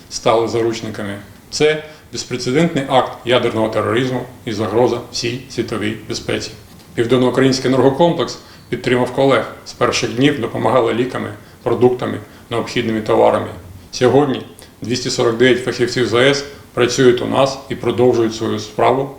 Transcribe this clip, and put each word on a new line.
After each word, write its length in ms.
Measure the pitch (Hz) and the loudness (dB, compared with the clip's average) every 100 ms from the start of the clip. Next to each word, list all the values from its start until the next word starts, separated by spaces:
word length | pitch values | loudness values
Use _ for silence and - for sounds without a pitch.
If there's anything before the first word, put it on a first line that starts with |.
| - | -16
стали 380 | - 127 113 113 | -4 0 2 2
заручниками. 720 | 117 113 110 110 104 101 101 104 - - | 0 -2 -4 -8 -8 -8 -10 -14 -20 -12
Це 340 | - 151 156 - - - | 0 0 0 -6 -18 -14
безпрецедентний 720 | 120 - 123 127 135 170 135 135 | -12 -8 -6 -2 2 2 0 2
акт 220 | 131 - - 117 | 2 2 -4 0
ядерного 440 | 123 117 110 110 | 2 2 0 0
тероризму 520 | 110 101 113 131 127 - - - | 0 0 0 0 -4 -6 -12 -8
і 80 | |
загроза 460 | 104 110 107 123 120 - | -4 -2 2 2 0 -6
всій 300 | - 120 117 - | -6 -6 -6 -10
світовій 480 | - 110 107 107 113 - | -6 -4 -4 -4 -6 -8
безпеці. 420 | 113 - 110 - - - - - - | -10 -6 -6 -6 -16 -20 -20 -12 -4
Південноукраїнський 760 | 117 127 127 127 135 127 131 | 2 2 2 2 2 2 0
енергокомплекс 640 | 131 131 - 170 143 117 - - - - | 4 4 4 2 2 -4 -8 -18 -20 -10
підтримав 420 | 117 - 123 123 | -6 -2 0 0
колег. 400 | - 135 117 - - - | 0 2 2 0 -10 -14
З 80 | |
перших 360 | - 120 - 117 113 | -4 -2 0 -4 0
днів 260 | 143 143 | 0 0
допомагали 520 | - 117 117 123 113 | -4 -2 0 2 2
ліками, 360 | 113 127 - 104 - - - | 0 -2 -4 -8 -10 -18 -8
продуктами, 540 | 123 113 123 123 110 107 - - - | -2 4 4 2 -4 -6 -10 -20 -8
необхідними 520 | 117 110 123 113 110 | -6 -4 -4 -2 -2
товарами. 480 | 107 113 113 135 - - - - - | 0 4 4 4 -2 -12 -18 -20 -14
Сьогодні 540 | - 123 131 147 113 - - - - | 0 4 4 2 -2 -8 -20 -20 -12
двісті 280 | 107 123 131 | -6 -4 -4
сорок 280 | - 117 113 | 0 0 4
дев'ять 260 | 127 117 | 4 4
фахівців 440 | - 117 120 131 113 | 0 -2 -2 0 0
з 60 | |
А 80 | 117 | 4
С 220 | 131 139 - - - | 4 2 -4 -14 -10
працюють 480 | - 120 - 127 120 | -2 0 4 4 4
у 40 | 113 | 0
нас 340 | 117 135 - - | 0 0 -2 -10
і 60 | 120 | -6
продовжують 600 | 113 110 127 117 113 107 | -4 2 2 4 0 -2
свою 240 | 110 107 | -4 -4
справу 500 | - - 117 131 139 | -6 0 2 2 -2